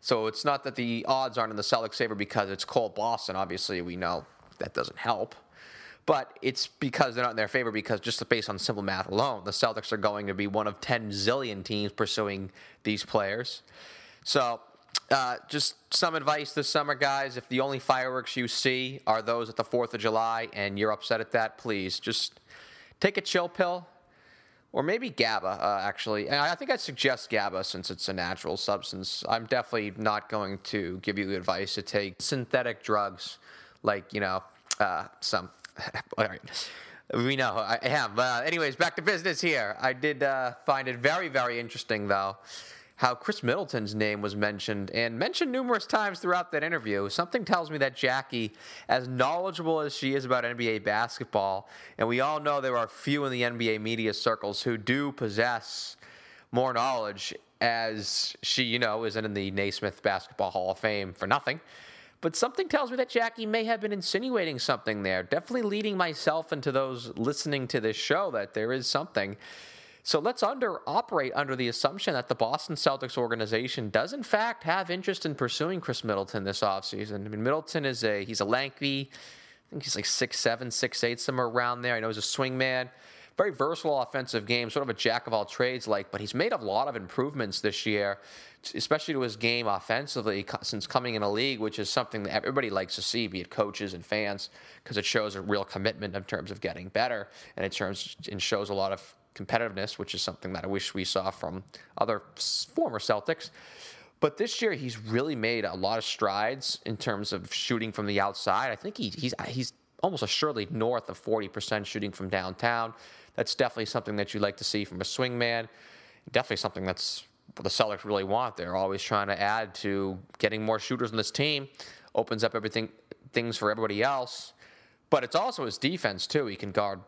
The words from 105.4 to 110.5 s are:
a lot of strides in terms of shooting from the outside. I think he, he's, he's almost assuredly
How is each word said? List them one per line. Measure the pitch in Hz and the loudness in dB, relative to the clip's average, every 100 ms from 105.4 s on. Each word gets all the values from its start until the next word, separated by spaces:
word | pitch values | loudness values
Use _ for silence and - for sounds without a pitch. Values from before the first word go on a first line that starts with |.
| 110 117 98 | 2 2 0
a | |
lot | 92 95 113 | 0 0 0
of | - | -2
strides | - 104 98 110 135 - - - | 0 0 2 0 0 -4 -4 -4
in | 110 | -2
terms | - 101 104 | -2 -2 -2
of | 95 92 | -4 -4
shooting | - - 117 110 | -4 0 0 0
from | 101 104 | -2 0
the | 101 | 2
outside. | 98 98 - 95 131 | 2 0 0 2 0
I | 110 | -4
think | 196 214 | -8 -4
he, | 131 | -6
he's, | - 123 - - | -2 -4 -4 -4
he's | 123 123 _ _ - | -4 -4 _ _ -2
almost | 180 165 | -2 0
assuredly | 107 - 151 | 0 2 2